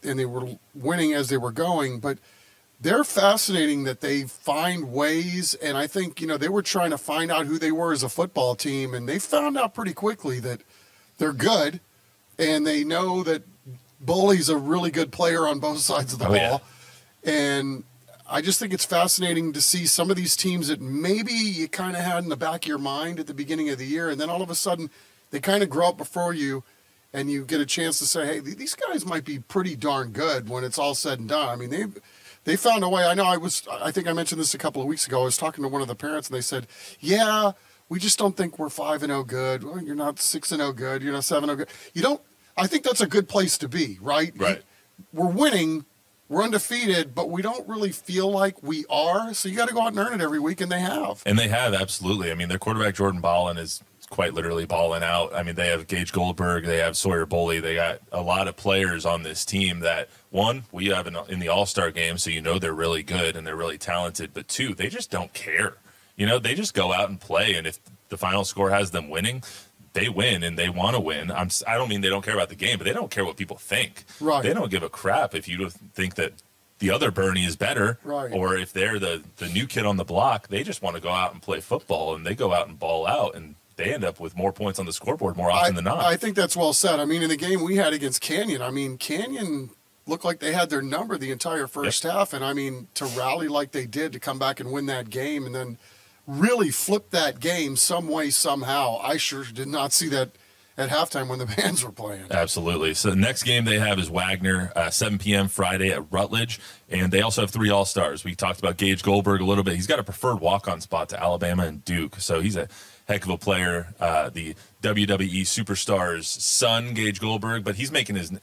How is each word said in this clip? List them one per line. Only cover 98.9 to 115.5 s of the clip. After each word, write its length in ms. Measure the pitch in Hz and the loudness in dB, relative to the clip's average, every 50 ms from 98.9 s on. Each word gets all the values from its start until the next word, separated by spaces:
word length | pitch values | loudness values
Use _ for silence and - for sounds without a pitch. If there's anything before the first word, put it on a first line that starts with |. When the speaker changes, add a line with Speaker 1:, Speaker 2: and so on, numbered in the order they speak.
| 113 - - | 0 0 -2
Speaker 1:
I 140 | 131 156 | -2 0
sure 260 | 156 - - 139 135 135 | 0 -2 -4 -4 -6 -10
did 240 | 120 113 120 135 | -10 -8 -8 -6
not 260 | 139 147 147 139 135 - | -4 -4 -2 0 2 2
see 160 | - 170 156 | 2 2 2
that 220 | 139 135 131 127 - - _ _ _ _ _ _ _ | 0 0 0 -2 -4 -12 _ _ _ _ _ _ _
at 140 | - 135 127 | -6 -2 0
halftime 380 | 147 151 165 - - 143 131 | 0 0 0 0 -2 -4 -4
when 100 | 127 127 | -4 -4
the 80 | 127 127 | -4 -4
<laughs> 120 | 113 107 | -2 -2
bands 280 | - 202 - - - 127 | 0 0 2 2 0 -2
were 60 | 117 | -2
playing. 340 | 95 - 110 107 101 95 95 - | -6 -8 -8 -8 -8 -10 -6 -2
Speaker 2:
Absolutely. 640 | 101 90 85 82 - 95 82 82 87 80 80 80 78 | 0 0 2 2 0 0 0 0 0 2 0 0 0
So 160 | - - 104 | 2 2 4
the 40 | 92 | 4
next 280 | 95 98 92 - - - | 6 4 4 2 0 0
game 220 | 123 120 120 117 | 2 2 4 4
they 120 | 110 107 | 4 4
have 220 | 107 107 107 101 95 | 4 4 2 2 0
is 100 | 90 80 | 0 -2
Wagner, 640 | 82 90 90 92 95 90 92 95 95 92 92 92 - | -2 -2 0 0 0 0 2 2 2 2 0 0 0
uh, 140 | 85 85 82 | 0 0 2
seven 300 | - - 113 107 104 95 | 0 0 0 0 0 0
P 160 | 92 104 104 | 2 2 4
M 120 | 98 98 | 4 4
Friday 420 | 95 - - 98 90 95 95 95 95 | 2 2 0 0 0 2 2 2 2
at 200 | 87 71 78 80 | 2 0 -2 -2
Rutledge, 480 | 92 92 104 - 110 113 117 117 113 - - - - - _ - | 0 0 0 2 0 0 0 -2 -4 -8 -10 -16 -20 -20 _ -4
and 220 | - 92 92 92 | 0 0 2 4
they 100 | 98 95 | 4 4
also 200 | 107 113 104 - | 4 4 2 0
have 100 | 107 95 | 0 0
three 180 | - 113 110 104 | 2 2 4 6
All-Stars. 540 | 101 101 98 - - 101 87 76 71 80 - | 6 6 4 4 2 2 2 2 0 -4 -6
We 100 | 92 90 | -8 -4
talked 260 | - 98 92 92 - | -2 -2 -2 0 0
about 180 | - 87 90 | 0 -2 0
Gage 260 | - 98 98 98 92 - | 2 2 2 2 4 4
Goldberg 360 | 101 98 101 92 101 98 92 | 4 4 6 6 4 2 4
a 60 | 92 | 4
little 180 | 92 101 101 95 | 4 4 4 4
bit. 120 | 95 87 | 2 0
He's 120 | 87 90 | 0 0
got 120 | 95 - - | 0 0 0
a 40 | 95 | 0
preferred 340 | - 90 - - 127 117 | -4 -6 -2 0 0 0
walk-on 440 | 92 80 85 95 101 - 101 87 82 | 2 2 2 2 2 0 -4 -6 -6
spot 280 | - - - 82 78 - | -6 -4 -4 -4 -4 -4
to 120 | - - | -4 -2
Alabama 420 | - 87 87 85 87 87 87 92 90 | 0 0 0 2 0 2 2 2 0
and 220 | 80 76 - - | 0 -4 -8 -6
Duke, 300 | - 87 85 80 71 - 95 | -4 -2 -2 -2 -4 -6 -8
so 220 | - - 85 80 | -4 -2 0 0
he's 140 | 85 107 101 | 0 0 0
a 100 | 90 78 - - - - - - - _ | -2 -4 -6 -10 -16 -20 -20 -20 -10 _
heck 160 | - 104 98 - | -2 -2 -2 0
of 60 | - | -2
a 80 | 90 | -4
player. 560 | - - 101 95 92 90 87 87 85 85 85 - | -2 0 2 2 2 2 2 0 -2 -4 -8 -6
Uh, 320 | - 87 85 80 78 73 71 | -2 0 2 2 2 0 0
the 240 | - 85 82 78 78 - - - _ _ | -4 -8 -8 -8 -10 -12 -18 -20 _ _
W 240 | - 110 104 104 104 | -2 0 2 2 2
W 240 | 98 101 95 95 95 | 2 2 2 0 0
E 120 | 87 95 95 | 0 0 0
Superstars' 800 | - | 0